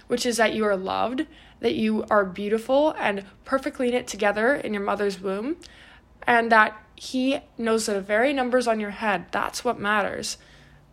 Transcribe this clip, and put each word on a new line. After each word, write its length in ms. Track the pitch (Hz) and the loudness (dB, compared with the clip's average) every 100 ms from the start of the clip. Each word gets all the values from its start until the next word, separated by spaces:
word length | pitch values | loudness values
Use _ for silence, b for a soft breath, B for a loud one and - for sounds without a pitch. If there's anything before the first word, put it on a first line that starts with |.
| B | B
which 180 | 240 247 | -2 0
is 100 | 226 | 2
that 160 | 220 | 2
you 120 | 220 | 2
are 120 | 208 196 | 0 0
loved, 500 | 190 190 202 262 311 B B B | -2 -2 -2 -2 -6 B B B
that 140 | 233 | -2
you 300 | 233 220 220 - | 0 0 0 2
are 140 | 214 | 2
beautiful 680 | 196 180 202 220 220 269 302 392 | 2 -2 -2 -2 2 2 2 2
and 260 | 233 202 196 - | -2 -2 -8 -16
perfectly 460 | - 269 285 285 247 | -4 -4 -2 -2 -2
knit 180 | 247 247 | -2 -4
together 460 | 196 208 208 233 | -2 0 2 2
in 200 | 285 - | 2 -2
your 80 | 208 | -4
mother's 380 | 202 202 202 185 | -2 -2 -2 -4
womb, 360 | 190 196 247 339 - B B B B - - | -6 -4 -6 -8 -12 B B B B -6 0
and 240 | 240 226 | 2 6
that 260 | 220 214 - - - | 6 4 0 -18 -18
he 440 | - 262 262 269 - - | -6 -2 0 -2 -6 -6
knows 300 | 226 226 220 | 0 0 0
the 140 | 202 | -2
very 320 | 190 214 262 | 0 2 2
numbers 340 | 277 247 247 240 | 2 2 2 2
on 140 | 220 | 0
your 100 | 208 | -2
head. 360 | - 220 185 180 | -4 -2 -2 -2
That's 340 | - - - | -4 -4 -4
what 140 | 247 - | -4 -2
matters. 600 | 202 214 190 - 220 - b b b b b | 0 0 0 -4 -8 -10 b b b b b